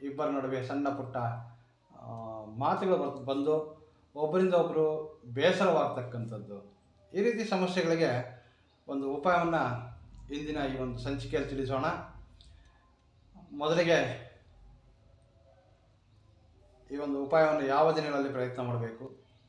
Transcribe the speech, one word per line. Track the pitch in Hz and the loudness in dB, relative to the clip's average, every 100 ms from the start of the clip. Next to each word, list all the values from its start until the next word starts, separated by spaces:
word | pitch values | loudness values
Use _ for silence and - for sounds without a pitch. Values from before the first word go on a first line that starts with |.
ಇಬ್ಬರ | 139 135 151 | -8 -4 -2
ನಡುವೆ | 139 131 131 120 | -2 -2 -4 -2
ಸಣ್ಣ | 139 143 | -2 -2
ಪುಟ್ಟ, | 139 123 127 | -2 -6 -4
ಆ, | 117 120 - - _ _ _ - 117 113 110 110 | -4 -4 -10 -20 _ _ _ -18 -14 -12 -10 -12
ಮಾತುಗಳು | 107 110 143 190 190 170 | -10 -2 0 2 2 2
ಬರ್-, | 139 - | 0 -4
ಬಂದು | 127 139 143 156 156 - - _ _ | -4 0 2 2 -2 -12 -20 _ _
ಒಬ್ಬರಿಂದ | 143 151 185 185 | -4 0 4 4
ಒಬ್ಬರು | 175 165 156 156 156 - - 123 | 4 4 2 2 0 -6 -14 -8
ಬೇಸರವಾಗ್ತಕ್ಕಂಥದ್ದು. | 120 165 185 190 156 135 123 120 120 104 104 98 101 - _ _ _ _ | 2 4 6 4 4 2 -2 -6 -8 -8 -10 -12 -14 -16 _ _ _ _
ಈ | 175 | 0
ರೀತಿ | 233 226 | 0 0
ಸಮಸ್ಯೆಗಳಿಗೆ | 208 190 180 185 170 165 147 123 - - - _ _ _ - | -2 0 0 2 2 2 2 0 -4 -12 -20 _ _ _ -8
ಒಂದು | 139 135 | -6 -4
ಉಪಾಯವನ್ನು | 139 180 170 170 165 127 120 - - - - - | 0 2 2 2 2 0 -4 -8 -16 -20 -20 -10
ಇಂದಿನ | 143 151 151 135 | -8 -6 -4 -4
ಈ | 127 | -4
ಒಂದು | 127 113 | -6 -6
ಸಂಚಿಕೆಯಲ್ಲಿ | 143 139 - 147 135 | -6 -6 -4 -4 -2
ತಿಳಿಸೋಣ. | 135 127 135 156 - - - - - - - - _ _ _ _ _ _ - - | -4 -2 -2 -2 -2 -8 -18 -20 -20 -20 -20 -20 _ _ _ _ _ _ -20 -14
ಮೊದಲಿಗೆ | 143 151 170 170 156 123 113 - - - - - - _ _ - - _ _ _ _ _ _ _ _ _ _ _ _ _ _ - - - | -2 2 4 6 4 4 -4 -12 -20 -20 -20 -20 -20 _ _ -20 -20 _ _ _ _ _ _ _ _ _ _ _ _ _ _ -20 -20 -12
ಈ | 143 | -8
ಒಂದು | 147 139 | -4 -4
ಉಪಾಯವನ್ನು | 139 160 156 147 135 | 4 6 6 4 2
ಯಾವ | 139 160 | 4 6
ದಿನಗಳಲ್ಲಿ | 156 147 143 135 | 4 0 -2 -2
ಪ್ರಯತ್ನ | 127 123 127 | -2 -4 -4
ಮಾಡಬೇಕು, | 123 120 117 - - - _ _ | -4 -4 -4 -8 -14 -16 _ _